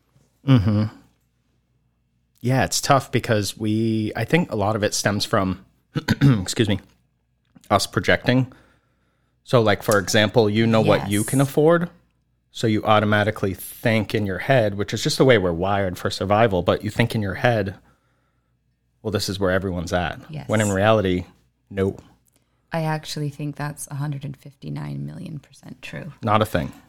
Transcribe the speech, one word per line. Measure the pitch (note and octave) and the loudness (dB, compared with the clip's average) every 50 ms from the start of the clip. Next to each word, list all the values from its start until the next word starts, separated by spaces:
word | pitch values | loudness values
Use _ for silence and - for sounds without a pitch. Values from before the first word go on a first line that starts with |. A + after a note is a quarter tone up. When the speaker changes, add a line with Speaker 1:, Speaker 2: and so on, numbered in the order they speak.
| _ _ _ _ _ _ _ _ - | _ _ _ _ _ _ _ _ 2
Speaker 1:
Mm-hmm. | C#3 C3 A#2 F#2 G#2+ G#2 G#2 G#2+ A2 - - _ _ _ _ _ _ _ _ _ _ _ _ _ _ _ _ _ _ _ _ _ _ _ _ _ _ _ _ | 4 4 4 4 4 2 2 0 -2 -6 -12 _ _ _ _ _ _ _ _ _ _ _ _ _ _ _ _ _ _ _ _ _ _ _ _ _ _ _ _
Yeah, | - A#2+ C3 C3 F2+ | -2 0 2 2 2
it's | - - - | 0 -2 -2
tough | - - C#3+ B2+ - - | 0 2 2 2 2 0
because | - A#2 - - A2+ G#2+ G2+ - - | -2 -2 0 2 0 0 0 -2 -4
we, | - A2 G#2+ G#2+ A2 A2+ A2+ A2 A2 G#2+ G#2 - | -4 -4 -2 0 0 0 0 0 -2 -2 -4 -4
I | G#2+ A2+ | -4 -4
think | - - E3 E3 - | 0 0 0 0 0
a | A2 | -2
lot | G#2+ G2 G#2 A2 | -2 -2 0 0
of | G#2+ G2+ | 0 -2
it | - - | -2 -2
stems | - - G#2+ G2+ G#2 - | 0 -2 0 0 -2 -2
from, | - - G#2+ F#2+ F#2 F#2 - - _ _ _ _ _ - | 0 0 0 0 0 -4 -6 -10 _ _ _ _ _ -8
<clears throat> | D#3 - - - - | -6 -2 -2 0 4
excuse | C#3 C#3 B2 G2+ F#2 - - - A2+ G#2 | 4 4 4 4 0 -4 -2 0 0 0
me, | G2+ - - _ _ _ _ _ _ _ _ _ _ _ _ _ _ - _ - | 0 -4 -6 _ _ _ _ _ _ _ _ _ _ _ _ _ _ -12 _ 0
us | G#2+ F#2+ - | 0 0 0
projecting. | - - A2 F2 - F2+ - - - B2 C3 B2 - - - _ _ _ _ _ _ _ _ _ _ _ _ _ _ _ _ _ | 0 -4 -2 0 2 0 2 2 2 2 2 0 -2 -6 -20 _ _ _ _ _ _ _ _ _ _ _ _ _ _ _ _ _
So, | - - A#2+ | 0 2 2
like, | A2 G#2+ G2+ - - | 4 4 0 0 0
for | - G#2+ | 0 0
example, | G2+ F2+ - - G#2+ G#2+ G2+ - B2 A2 G#2 | 2 2 2 2 2 2 4 4 2 2 4
you | G#2 A2 A2+ | 2 2 2
know | A2+ A2+ A2 | 4 4 4
what | G#2+ G#2 G2+ - - G2+ | 4 4 2 2 0 -2
you | G2+ G2+ | -2 -2
Speaker 2:
Yes. | A2 - | -2 0
Speaker 1:
can | - C3 | 0 0
afford, | C#3 C3+ - D3+ D3 D#3+ F3 E3+ F3 - - _ _ _ _ _ _ _ _ _ _ _ | 0 0 2 2 4 4 4 2 0 -4 -10 _ _ _ _ _ _ _ _ _ _ _
so | - - - | -10 -4 -2
you | A2+ G#2+ G#2 - | 0 0 0 2
automatically | G#2+ G#2+ G#2+ G#2+ G#2 G#2 G#2 G#2 G#2+ - - G#2 G2 F2+ | 4 4 4 4 2 2 2 2 0 -2 -2 -4 -4 -4
think | - - - - - - A#2 A2 A2 G#2 - - | -6 -12 -16 -10 -4 -2 0 0 0 -2 -2 -2
in | A2 G#2 | -4 -2
your | G2 F#2 F2 | -4 -6 -4
head, | - - C3+ B2+ A2 G#2 G2 | 0 2 2 2 2 0 -2
which | G2+ G2 - - | -4 -6 -4 -4
is | - - | -4 -4
just | D#3 - | -2 2
the | - D3 | 4 6
way | C3 A#2+ | 6 6
we're | G#2 F#2 F2 | 6 4 2
wired | E2+ E2 F#2 G2 G2+ G2+ G2 F#2 F2 | 0 0 0 0 0 0 -2 -2 -4
for | - - - | -4 -6 -6
survival, | - - G2+ F#2+ G#2 G#2+ A#2+ A2+ G2 F2 E2+ | -4 -4 0 2 2 4 4 2 2 0 2
but | - F#2 - - | 0 0 0 -2
you | G#2 | -6
think | - - A#2+ - - | -2 -2 -2 -2 -2
in | A2+ | -4
your | G2+ F#2+ - | -4 -4 -4
head, | - - B2 A#2 G#2+ G2 F#2+ F#2 - _ _ _ _ _ _ _ _ _ _ _ _ _ _ _ _ _ _ _ _ _ _ _ _ | 0 0 0 2 0 -2 -4 -6 -12 _ _ _ _ _ _ _ _ _ _ _ _ _ _ _ _ _ _ _ _ _ _ _ _
"Well, | - A2 | -8 -4
this | F#2+ G2 - - | -4 -2 -2 -4
is | F#2+ G2+ | -4 -2
where | G2 F2+ | 0 2
everyone's | F#2 F#2 F#2+ G2 F2 F2+ E2 E2 F#2 | 2 0 0 -2 -6 -6 -4 -2 -2
at." | F2 F2 D2+ - - - - | -2 -2 -2 -6 -10 -16 -16
Speaker 2:
Yes. | D3+ C#3+ - - | -16 -12 -6 -2
Speaker 1:
When | G#2+ A2 | 0 0
in | G#2+ G2+ | 2 2
reality, | G2 F#2+ G2+ A2 A2+ G#2+ F#2+ F#2 F2+ F2+ F#2 - - _ _ _ _ _ _ - | 2 2 4 4 4 2 2 0 0 -2 -4 -8 -16 _ _ _ _ _ _ -10
no. | G2 G2 F#2+ G2 - - - - _ _ _ _ _ _ _ _ _ _ _ _ | -6 -4 -2 -2 -4 -8 -14 -20 _ _ _ _ _ _ _ _ _ _ _ _
Speaker 2:
I | - E3 D#3+ | -6 -4 -4
actually | D#3 D#3 D3+ D3+ - - D#3 D3 C#3+ | -4 -4 -6 -8 -10 -8 -8 -8 -8
think | - - D3+ D3 C#3+ | -8 -8 -10 -10 -10
that's | - D3 D3 D3+ - - | -8 -10 -10 -10 -12 -14
a | - C#3+ | -12 -10
hundred | C3+ C#3+ D3+ C#3 C#3 C#3+ | -8 -6 -6 -8 -8 -10
and | C#3 C#3 | -12 -14
fifty-nine | - - D3 - _ - D3+ D3 D3 D3 - - - - | -14 -18 -20 -20 _ -14 -12 -10 -10 -10 -10 -10 -10 -10
million | - D#3 E3 - - D#3 C#3 | -12 -12 -14 -14 -14 -14 -14
percent | - - _ - - - - - | -16 -18 _ -20 -20 -20 -20 -18
true. | - - - - - D3 - - | -18 -16 -14 -14 -14 -14 -12 -6
Speaker 1:
Not | - A2+ G#2 G#2+ | 0 2 4 4
a | G#2+ | 4
thing. | - - E2+ C#2 - - - _ | 2 0 -2 -4 -4 -10 -14 _